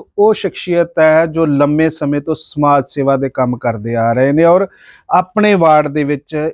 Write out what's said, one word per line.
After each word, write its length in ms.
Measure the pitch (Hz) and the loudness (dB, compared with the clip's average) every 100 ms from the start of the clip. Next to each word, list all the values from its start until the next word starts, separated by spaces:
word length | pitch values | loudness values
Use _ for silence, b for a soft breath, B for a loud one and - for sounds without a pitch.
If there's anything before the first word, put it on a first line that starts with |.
| - - | -8 0
ਉਹ 160 | 208 | 0
ਸ਼ਖਸੀਅਤ 680 | 214 185 - - 170 170 - | 0 -4 -8 -4 -2 -2 2
ਹੈ 260 | 160 160 165 | 2 4 2
ਜੋ 200 | 160 160 | 0 0
ਲੰਮੇ 440 | 139 143 151 160 | 2 2 2 0
ਸਮੇਂ 320 | 156 143 143 | -2 -4 -4
ਤੋਂ 140 | 147 156 | -4 -8
ਸਮਾਜ 480 | - 147 147 143 131 | -8 -2 0 0 0
ਸੇਵਾ 300 | - 135 135 | -4 -2 -2
ਦੇ 120 | 135 | -2
ਕੰਮ 280 | - 123 120 | -4 -4 -2
ਕਰਦੇ 380 | 123 113 113 117 | -4 -6 -4 -2
ਆ 180 | 113 | -2
ਰਹੇ 180 | 117 135 | 0 0
ਨੇ 120 | 147 | 2
ਔਰ 240 | 165 180 196 b b b - | 2 2 0 b b b -2
ਆਪਣੇ 440 | 175 185 214 208 | -2 -2 0 2
ਵਾਰਡ 340 | 196 165 151 147 | 2 4 2 2
ਦੇ 160 | 147 | -2
ਵਿੱਚ 480 | 143 143 - 151 156 | -2 -4 -6 -6 -6